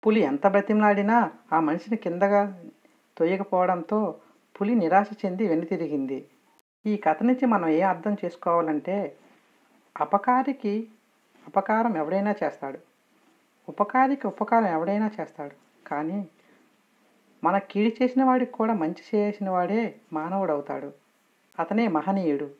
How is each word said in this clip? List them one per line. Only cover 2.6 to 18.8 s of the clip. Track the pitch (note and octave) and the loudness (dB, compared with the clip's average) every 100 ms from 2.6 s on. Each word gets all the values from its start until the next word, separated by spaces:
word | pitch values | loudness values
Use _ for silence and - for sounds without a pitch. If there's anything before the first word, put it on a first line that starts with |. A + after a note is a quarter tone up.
| E3+ _ _ _ _ - | -18 _ _ _ _ -2
తొయ్యకపోవడంతో | E3 F#3 G3 F#3 F3+ F3+ D#3 G#3+ G3+ D3+ _ _ _ - | 0 0 0 0 2 0 -2 -2 -2 -4 _ _ _ -4
పులి | G3+ | 0
నిరాశ | A#3+ E3 F#3 G#3 - | 2 4 4 2 -4
చెంది | G3 F#3 G#3+ | -6 -2 0
వెనుతిరిగింది. | D#3+ E3 F#3 D#3+ D3 C3+ C3+ - _ _ _ _ _ G#3+ | 0 -2 -4 -2 -4 -4 -6 -10 _ _ _ _ _ -4
ఈ | G#3 | 0
కథ | F3+ D#3 | 0 2
నుంచి | A#3 B3+ C4 | 2 2 2
మనం | G#3 E3 | 2 2
ఏం | D#3 F#3+ | 2 2
అర్థం | F3+ G#3 G3+ | 0 -2 -4
చేసుకోవాలంటే, | F3 - - E3+ D#3+ D3+ - G3+ F3+ - _ _ _ _ _ _ _ - | -6 -6 0 0 2 -2 -2 -4 -4 -10 _ _ _ _ _ _ _ -6
అపకారికి | D3+ G3 G3+ B3+ C4 C4+ G#3 G#3 A3+ _ _ _ _ _ - | 0 0 2 2 0 -2 -2 -4 -6 _ _ _ _ _ -4
అపకారం | G3 G3 A3 A#3 F3 | -2 0 0 2 0
ఎవడైనా | D3+ F#3+ G3+ G3+ | 0 0 0 -2
చేస్తాడు, | D#3 - C3+ C3+ _ _ _ _ _ _ _ _ - | -4 -6 -12 -12 _ _ _ _ _ _ _ _ -18
ఉపకారికి | C#3+ G3+ B3+ C4 C#4 G#3+ | -2 0 2 2 2 -4
ఉపకారం | - G#3 A#3 G#3+ | -4 2 2 2
ఎవడైనా | D#3+ F3 G#3 G#3+ G#3+ | 0 0 -2 -2 -4
చేస్తాడు, | D#3+ - C#3+ C#3+ _ _ - | -12 -10 -14 -14 _ _ -8
కానీ | D3 D#3 G3 F3 _ _ _ _ _ _ _ _ _ _ _ | -4 -4 -6 -8 _ _ _ _ _ _ _ _ _ _ _
మన | E3 G3 | 0 0
కీడు | G3 G3+ A3 A3+ | -2 0 0 2
చేసిన | B3+ B3+ | 0 2
వాడికి | C4 B3+ B3 | 4 4 0
కూడా | - A3+ | -2 -2
మంచి | A3 | 0